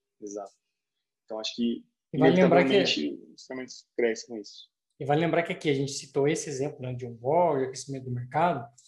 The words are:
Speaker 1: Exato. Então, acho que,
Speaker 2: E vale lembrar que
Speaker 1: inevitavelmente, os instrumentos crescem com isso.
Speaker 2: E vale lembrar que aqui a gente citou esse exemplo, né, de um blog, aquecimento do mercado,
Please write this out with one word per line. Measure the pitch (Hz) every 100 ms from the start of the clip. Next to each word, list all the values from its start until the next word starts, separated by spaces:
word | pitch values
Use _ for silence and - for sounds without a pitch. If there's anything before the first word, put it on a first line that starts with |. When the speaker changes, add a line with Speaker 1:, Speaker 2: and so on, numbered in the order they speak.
| _ _
Speaker 1:
Exato. | 104 101 98 _ _ _ _ _ _ _
Então, | - 110
acho | 107
que, | - 117 117 - _ _
Speaker 2:
E | -
vale | 170
lembrar | 175 180 175
que | 180
Speaker 1:
inevitavelmente, | 202 180 - 147 -
os | -
instrumentos | - - 131 123 - - -
crescem | 117 110 -
com | 113
isso. | 104 - - _ _ -
Speaker 2:
E |
vale | 135 147
lembrar | 170 165
que | 170
aqui | 180 156
a |
gente | 135 139
citou | - - 147 143
esse | 156 160
exemplo, | 131 143 139
né, | 127
de | 123 120
um |
blog, | 117 131 165 175 139
aquecimento | 131 131 - 135
do | 123
mercado, | 123 - 147 175 147 - _